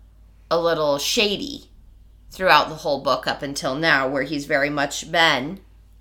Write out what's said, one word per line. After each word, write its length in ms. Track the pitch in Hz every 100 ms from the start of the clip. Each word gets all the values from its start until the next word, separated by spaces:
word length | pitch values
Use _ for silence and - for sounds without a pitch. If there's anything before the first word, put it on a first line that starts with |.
| - - - - -
a 100 | 165
little 380 | 170 156 147 143
shady 720 | - 240 208 196 92 - - - - - - - -
throughout 380 | - 185 147 -
the 80 | 156
whole 240 | 160 139
book 260 | 139 131 147
up 160 | -
until 320 | 143 139 147
now, 320 | 135 165 143 131
where 160 | 139
he's 220 | 143 147 143
very 240 | 147 147
much 400 | 147 147 - -
been 480 | 170 165 135 143 196 - - - -